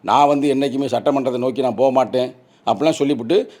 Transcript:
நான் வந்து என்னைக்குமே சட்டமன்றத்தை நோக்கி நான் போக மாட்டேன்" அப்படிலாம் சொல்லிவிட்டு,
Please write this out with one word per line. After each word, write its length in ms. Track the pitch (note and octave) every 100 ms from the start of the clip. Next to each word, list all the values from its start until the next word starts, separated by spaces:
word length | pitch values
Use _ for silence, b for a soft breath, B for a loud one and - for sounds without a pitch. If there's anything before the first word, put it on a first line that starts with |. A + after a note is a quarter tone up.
நான் 240 | F#2 B2 C#3+
வந்து 280 | C#3+ C#3+
என்னைக்குமே 320 | C3+ C#3 C3 C#3
சட்டமன்றத்தை 520 | A#2+ D3+ C#3 C3 B2
நோக்கி 220 | B2+ A#2+
நான் 140 | B2+
போக 160 | A2 C3+
மாட்டேன்" 440 | C3 B2+ B2+ B2+ - b b -
அப்படிலாம் 240 | A2+ D#3
சொல்லிவிட்டு, 640 | D3+ C#3+ B2+ A#2 F#3 C4 B